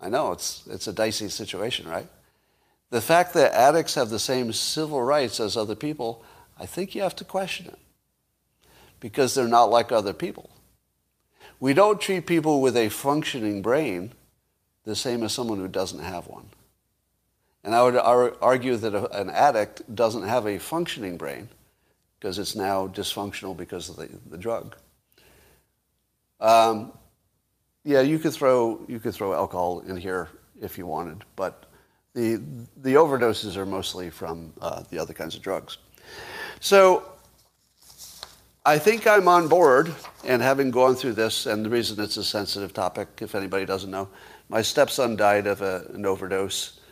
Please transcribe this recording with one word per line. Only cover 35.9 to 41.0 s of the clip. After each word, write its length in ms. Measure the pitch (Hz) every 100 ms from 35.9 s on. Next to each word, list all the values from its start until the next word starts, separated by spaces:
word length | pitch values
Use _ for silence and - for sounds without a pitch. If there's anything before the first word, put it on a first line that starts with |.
| _ - - - - - -
So 440 | - 196 190 180 - - _ _ _ _ _ _ - - - - - _ _ _ -
I 120 | 151
think 300 | 160 226 220
I'm 200 | 208 180
on 200 | 175 160
board, 440 | 170 160 127 165 151 - -
and 180 | - 123
having 280 | 123 135 135
gone 260 | 123 127
through 180 | 127